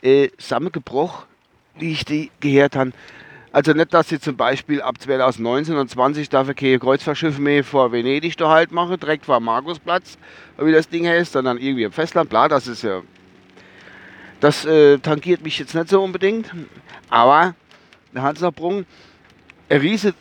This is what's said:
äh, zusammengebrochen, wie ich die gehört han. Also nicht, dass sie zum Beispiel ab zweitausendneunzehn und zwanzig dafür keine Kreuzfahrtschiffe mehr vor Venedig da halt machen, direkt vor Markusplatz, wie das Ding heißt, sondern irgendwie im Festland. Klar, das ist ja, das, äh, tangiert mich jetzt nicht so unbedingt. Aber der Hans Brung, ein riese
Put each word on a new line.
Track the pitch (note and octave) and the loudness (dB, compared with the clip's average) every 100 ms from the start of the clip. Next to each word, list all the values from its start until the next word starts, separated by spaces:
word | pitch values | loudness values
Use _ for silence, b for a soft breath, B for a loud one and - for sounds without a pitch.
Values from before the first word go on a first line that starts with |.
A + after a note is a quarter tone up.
äh, | C#3+ C#3 C3+ _ | 4 4 4 _
zusammengebrochen, | - A#2+ E3 D#3 - B2+ E3 - - _ _ _ _ - | -6 -4 -4 -8 -8 -4 -4 -6 -20 _ _ _ _ -10
wie | E3 | -8
ich | D#3 - | -6 -4
die | D3+ D#3 _ | -6 -6 _
gehört | D3 C#3 C#3+ C#3+ | 2 4 4 2
han. | C3 - B B B B B | -4 -4 B B B B B
Also | - C#3+ | -2 2
nicht, | D3+ E3 | 2 2
dass | F3 D#3+ | 2 0
sie | D#3 | -4
zum | D#3 B2+ | -6 -2
Beispiel | A#2+ C3+ - C#3+ | -2 -2 -4 -6
ab | C3 A#2+ | -4 -8
zweitausendneunzehn | B2+ C3 B2+ G#2+ A2+ B2+ D3+ D#3+ | -4 0 0 0 -4 -4 -2 -4
und | C3 | -4
zwanzig | A#2+ C3 D3+ D3 | 0 0 0 -2
dafür | - C3+ | -2 -2
keine | C#3 C3+ B2+ | -2 0 2
Kreuzfahrtschiffe | B2+ C3+ - D3 E3 C#3 | 2 0 0 -4 -4 -2
mehr | C#3+ C#3+ | 0 0
vor | C3+ C#3+ B2 | 0 0 0
Venedig | A#2+ A#2+ C#3 D#3+ D#3+ | 0 -2 -2 -4 -4
da | E3 | 2
halt | D#3+ E3 | 4 2
machen, | E3 F3 F3+ | -2 -4 -4
direkt | D3+ D3+ - | -4 -6 0
vor | B2+ | -2
Markusplatz, | A#2 A2+ C#3+ E3 - F3+ - - B B B B | 0 -4 -4 -12 -4 -6 -6 -20 B B B B
wie | D3+ | 2
das | D#3+ D#3 | 2 2
Ding | E3+ E3+ | -4 0
heißt, | E3+ E3+ | 0 0
sondern | C#3 B2+ A#2+ | -2 -2 -4
irgendwie | C3+ C3 | -4 -2
im | G#2+ | -4
Festland. | F#2+ D#3+ F3+ D#3 | -4 -2 0 0
Klar, | A2 C#3+ | 2 2
das | D3 B2+ | 2 -4
ist | A#2 | -8
ja, | A2+ F#2 F2+ _ _ _ _ - B B B B B B B B | -6 -6 -10 _ _ _ _ -20 B B B B B B B B
das, | D3 D3 D3+ | 0 0 2
äh, | D#3 D3 C#3+ | 6 8 6
tangiert | D#3+ D3+ E3 F3 | 2 -4 0 -2
mich | D#3 - | -2 -10
jetzt | C#3 | -6
nicht | D#3+ E3 | -6 0
so | G3 | 0
unbedingt. | F#3+ F#3 F#3+ A3+ A3 F3 D3+ - - B B | 0 -2 -2 -2 -8 -14 -18 -20 -20 B B
Aber | A#2 A#2+ D3 F3 F3+ _ b b b _ | 2 6 6 4 -2 _ b b b _
der | B2+ | -6
Hans | C3+ D3+ F3 D#3 | -6 -2 -4 -4
Brung, | E3 G3+ F#3 b b b b b _ _ _ | -6 -6 -8 b b b b b _ _ _
ein | D3 | 0
riese | D3 G#3+ G3+ - | 2 0 -2 -4